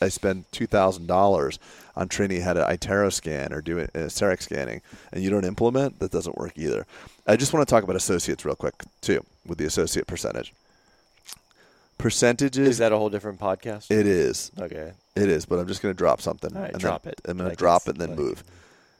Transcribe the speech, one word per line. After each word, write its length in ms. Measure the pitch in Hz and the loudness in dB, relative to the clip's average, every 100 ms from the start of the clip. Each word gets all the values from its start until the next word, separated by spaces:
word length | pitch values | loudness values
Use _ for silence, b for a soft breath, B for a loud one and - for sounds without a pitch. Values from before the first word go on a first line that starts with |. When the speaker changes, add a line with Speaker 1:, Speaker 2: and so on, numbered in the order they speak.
Speaker 1:
I 60 | 95 | -2
spend 360 | - 101 95 87 | 0 -2 -2 -6
two 140 | - 113 | -8 0
thousand 400 | 104 95 87 85 | 4 4 2 0
dollars 540 | 90 101 92 69 - B B B - | 4 6 4 2 -4 B B B -6
on 120 | 90 | -6
training 340 | - 101 90 | -2 0 0
how 120 | 90 | 0
to 80 | 87 - | 2 2
iTero 480 | 85 - 101 101 | 0 0 2 2
scan 400 | - 82 73 71 | 0 -4 -4 -4
or 80 | 71 | -6
do 160 | 78 85 | -6 -4
it, 140 | 78 | -4
uh, 140 | - 76 | -6 -6
Cerec 320 | - 101 92 | -2 0 0
scanning, 400 | - - 65 57 B B B | -4 -6 -6 -8 B B B
and 120 | - | -4
you 60 | 95 | 0
don't 160 | 101 92 | 0 0
implement, 540 | 104 117 131 139 - | 2 2 2 -2 -4
that 100 | - | -4
doesn't 240 | 87 87 - | -4 -6 -8
work 160 | 87 - | -10 -6
either. 320 | 78 55 - B B B - | -4 -4 -6 B B B 2
I 80 | 110 | 2
just 180 | 139 | 4
wanna 120 | 160 139 | 2 4
talk 180 | 117 | 4
about 120 | 98 92 | 4 -2
associates 460 | - 92 - 67 | 0 -2 -2 -4
real 120 | 76 69 | -4 -4
quick, 180 | 69 - - _ | -6 -8 -18 _
too, 220 | - 85 - _ - | -2 -2 -2 _ -12
with 140 | 82 | -6
the 60 | 78 | -4
associate 420 | 87 82 - - | 0 0 -2 -4
percentage. 460 | 85 - 58 - _ _ _ _ _ _ _ - - _ b b b b _ | -6 -6 -6 -10 _ _ _ _ _ _ _ -20 -20 _ b b b b _
Percentages. 680 | 117 - 120 120 139 127 139 | -2 4 4 4 0 4 4
Speaker 2:
Is 100 | 113 | 4
that 120 | 113 | 4
a 60 | 107 | 4
whole 120 | 107 | 2
different 280 | 101 104 95 | -2 -6 -6
podcast? 520 | 104 95 120 104 - | -4 -2 -4 -10 0
Speaker 1:
It 160 | 107 101 | 2 4
is. 440 | 90 69 - - - | 4 2 0 -8 -10
Speaker 2:
Okay. 340 | 90 80 78 95 _ - | -10 -10 -12 -16 _ 0
Speaker 1:
It 140 | 101 | 2
is, 160 | 80 80 | 2 0
but 140 | 87 | -2
I'm 80 | 90 | -2
just 160 | 98 | -4
gonna 100 | 104 | -4
drop 260 | 92 87 60 | 0 2 2
something. 360 | - - 80 - | 0 -6 -8 -8
Speaker 2:
All 80 | |
right, 80 | - | -8
Speaker 1:
and 100 | - | -4
Speaker 2:
drop 220 | 92 85 | -4 -4
Speaker 1:
then, 100 | 82 | -8
Speaker 2:
it. 80 | 78 - | -14 -10
Speaker 1:
I'm 80 | 90 | -6
gonna 120 | 90 | -6
Speaker 2:
Like, 100 | 85 | 2
Speaker 1:
drop 220 | 87 85 | 6 6
Speaker 2:
it's 60 | - | 4
Speaker 1:
it 20 | |
and 100 | 69 | -6
then 80 | 85 | -6
Speaker 2:
like 60 | 82 | -4
Speaker 1:
move. 260 | 69 50 - b b b b | -4 -6 -14 b b b b